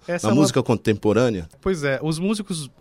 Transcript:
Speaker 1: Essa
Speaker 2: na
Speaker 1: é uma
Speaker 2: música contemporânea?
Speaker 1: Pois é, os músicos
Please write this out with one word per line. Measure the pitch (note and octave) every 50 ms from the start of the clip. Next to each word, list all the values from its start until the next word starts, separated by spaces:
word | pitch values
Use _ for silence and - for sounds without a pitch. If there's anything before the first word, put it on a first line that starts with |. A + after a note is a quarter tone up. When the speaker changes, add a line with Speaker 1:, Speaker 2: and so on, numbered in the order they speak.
| -
Speaker 1:
Essa | - F3 F3 -
Speaker 2:
na | G#2+
Speaker 1:
é | A2+
uma | C#3+
Speaker 2:
música | D3+ B2 - C#3
contemporânea? | - - A#2 G2 - A2+ G#2 G2+ - G#2+ G2+ A2+ B2+ A#2+ G#2+ F#2 E2+ - - _
Speaker 1:
Pois | - F#3+ F#3+ D#3 C#3+
é, | C#3 C3+ B2
os | C#3+ D#3+ D#3+ D#3+
músicos | F3+ G3+ A3 G#3 F#3+ - F3+ D#3 C#3+ - _ _